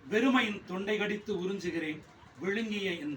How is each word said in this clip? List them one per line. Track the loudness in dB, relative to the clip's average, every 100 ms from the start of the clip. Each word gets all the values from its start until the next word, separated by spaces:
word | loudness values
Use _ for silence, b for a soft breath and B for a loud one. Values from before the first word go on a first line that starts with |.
வெறுமையின் | 2 4 6 6 4 -2
தொண்டை | -6 -4 0 0
கடித்து | 0 -2 -4 -2
உறிஞ்சுகிறேன் | -2 -2 -2 -4 -4 -6 -12 -20 -20 -8
விழுங்கிய | -2 -2 0 -2 -2 -2
என் | -4